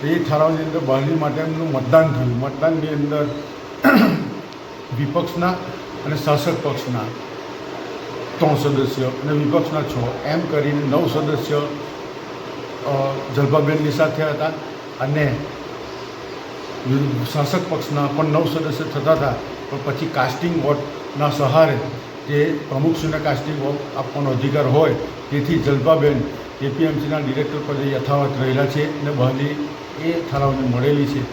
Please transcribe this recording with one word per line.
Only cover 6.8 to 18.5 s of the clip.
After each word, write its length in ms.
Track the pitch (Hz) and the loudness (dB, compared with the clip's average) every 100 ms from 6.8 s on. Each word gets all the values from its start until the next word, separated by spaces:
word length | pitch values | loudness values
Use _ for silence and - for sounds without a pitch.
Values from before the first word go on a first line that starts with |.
| - 117 107 117 - - - - - - - - - - - 180 | -2 -2 -4 -6 -10 -10 -10 -10 -10 -10 -8 -10 -8 -8 -8 0
ત્રણ 180 | 160 143 | 2 2
સદસ્ય 500 | 143 139 127 - 127 - | 2 2 0 0 -2 -2
અને 100 | 143 147 | -2 0
વિપક્ષના 440 | 143 165 - 151 120 | 2 2 2 -2 -2
છ, 40 | 127 120 123 139 | -2 -4 -4 -2
એમ 80 | 160 160 | -2 0
કરીને 320 | 147 143 147 143 | 0 0 0 2
નવ 140 | 147 175 | 2 2
સદસ્ય, 460 | 156 151 151 - 147 147 - - - - - - - - - - - 139 | 0 0 -2 0 -2 -2 -6 -10 -10 -10 -10 -12 -12 -10 -10 -10 -8 -2
અ, 40 | 139 135 135 - 131 | 0 0 -2 -4 0
જલપાબેનની 560 | 139 151 143 156 151 | 4 4 4 2 2
સાથે 300 | 143 156 - | 2 2 2
હતા 280 | 156 147 156 160 - - - - | 0 0 -2 -4 -10 -12 -12 -6
અને 260 | 135 147 143 120 - - - - - - - - - - - - - - - 135 143 123 120 | -2 2 2 0 -4 -8 -10 -10 -10 -10 -10 -12 -10 -10 -12 -12 -10 -8 0 2 2 0 -2
શાસક 300 | 151 139 180 175 | 0 0 0 0
પક્ષના 380 | 156 - 147 143 | -4 -2 0 0
પણ 220 | 143 156 | 2 2
નવ 120 | 151 | 4
સદસ્ય 380 | 160 | 2